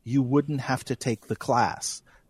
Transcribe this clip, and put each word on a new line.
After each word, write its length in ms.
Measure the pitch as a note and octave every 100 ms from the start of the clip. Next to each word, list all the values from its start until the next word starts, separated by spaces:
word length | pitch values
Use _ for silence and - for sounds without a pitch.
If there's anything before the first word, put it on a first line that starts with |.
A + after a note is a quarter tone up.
you 200 | A#2+ C3+
wouldn't 380 | B2 C#3+ C#3+ C#3+
have 220 | C3 B2+ -
to 100 | B2+
take 320 | B2+ A2 -
the 80 | A2
class." 640 | - A#2+ G2+ - - - - _ _